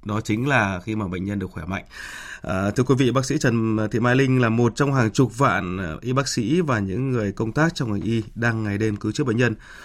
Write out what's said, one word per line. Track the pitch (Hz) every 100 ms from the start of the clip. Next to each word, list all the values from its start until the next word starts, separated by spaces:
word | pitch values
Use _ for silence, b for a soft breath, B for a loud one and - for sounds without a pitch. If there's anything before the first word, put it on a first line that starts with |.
| -
đó | 107
chính | - 107 131
là | 135 101 92
khi | 87 107
mà | 98
bệnh | 90 95
nhân | 101
được | 92
khỏe | - 80
mạnh. | 95 - B B B B B
À, | - 95 98
thưa | 107
quý | 123 131
vị, | 131
bác | 123 131
sĩ | 151
Trần | 139 117 113 107 107
Thị | 117
Mai | 120 123
Linh | 135 127
là | 117
một | 113 120 -
trong | 143
hàng | 135 113
chục | - 127 110
vạn, | 135 95 92 90
à, | 90 78
y | 120
bác | 127 131
sĩ | - 104 165
và | 160 117
những | 98 92 135
người | 123 104
công | 95 113
tác | 110 160 -
trong | 123
ngành | 101
y | 98 113 107 -
đang | 117 113
ngày | 107 101
đêm | 110 104
cứu | 107
chữa | 107
bệnh | 139 110
nhân. | 123 107 B B